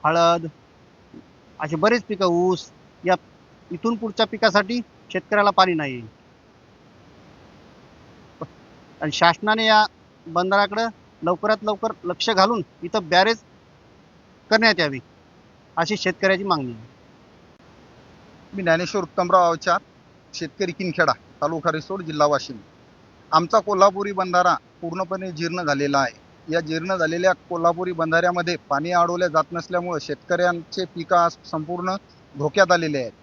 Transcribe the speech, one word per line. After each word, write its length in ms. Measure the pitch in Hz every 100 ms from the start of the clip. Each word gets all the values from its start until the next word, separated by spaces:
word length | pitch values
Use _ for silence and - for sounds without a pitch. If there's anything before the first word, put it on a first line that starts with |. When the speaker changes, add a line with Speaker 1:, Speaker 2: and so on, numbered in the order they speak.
| 151
Speaker 1:
हळद, 420 | 170 170 170 165 - _ _ - _ _ - - _ _ -
असे 160 | 151 156
बरेच 280 | 208 233
पिकं, 220 | - 202 185
ऊस, 440 | 170 180 180 - - - _ 175
या 100 | 180 _ _ _ _ _
इथून 240 | 170 226 233
पुढच्या 300 | 220 196 214
पिकासाठी 560 | 220 220 196 196 240 - - -
शेतकऱ्याला 360 | 185 - 208 202
पाणी 240 | 196 185
नाही 200 | 165 143
आहे. 240 | 123 110 _ _ _ _ _ _ _ - - - - - - - - - - - - - - - - 156 - - - - -
आणि 100 | 156
शासनाने 540 | - 170 170 214 220 220
या 200 | 214 214 _ _ _ -
बंदराकडे 580 | 165 185 202 202 208 233 214 - _
लवकरात 340 | - 175 214 214
लवकर 240 | 214 202 226 208
लक्ष 260 | 175 175 -
घालून 320 | 196 190 233 156 _
इथं 160 | 170 214
बॅरेज 340 | 165 180 196 226 _ - _ _ - _ _ _ _ _ _
करण्यात 260 | 220 226 175
यावी 200 | 156 131 - - _ _ _ _ _ -
अशी 200 | 165 -
शेतकऱ्याची 460 | 185 - 196 190
मागणी 280 | 196 165 127
आहे. 160 | 113 110 - - - - - - - - - - - - - - - -
Speaker 2:
मी 80 | 196
ज्ञानेश्वर 420 | 175 165 180 208
उत्तमराव 400 | 170 - 180 185
अवचार, 340 | 175 165 - 180 - _ _ _ _
शेतकरी 380 | - 160 _ 185
किनखेडा, 400 | - 185 151 160
तालुका 600 | 156 - - 147 165 165
रिसोड, 300 | 156 - 190
जिल्हा 260 | 165 151 147
वाशिम. 300 | 143 - 117 - _ - _ _ _ -
आमचा 280 | 156 165 226
कोल्हापुरी 520 | 208 196 196 190 202
बंधारा 440 | 190 185 180 180 160 _ _
पूर्णपणे 500 | 170 175 185 190 190
जीर्ण 320 | 156 170 180
झालेला 360 | 160 139 143 139
आहे. 280 | 127 - - - -
या 60 | 165
जीर्ण 360 | 156 160 175 190
झालेल्या 380 | 160 170 185
कोल्हापुरी 580 | 180 _ 170 170 170 180
बंधाऱ्यामध्ये 640 | 165 160 165 175 175 175 165 -
पाणी 220 | 139 160
अडवल्या 360 | 180 170 175 175
जात 160 | 156 -
नसल्यामुळे 540 | 170 - 180 175 160 -
शेतकऱ्यांचे 800 | 143 - 170 180 170 156 - 185
पिकं 320 | 170 165 180
आज 140 | 170 - -
संपूर्ण 440 | 160 156 175 180 196 _ - - 143
धोक्यात 340 | 147 202 185
आलेले 260 | 175 160 143
आहेत. 140 | 117 -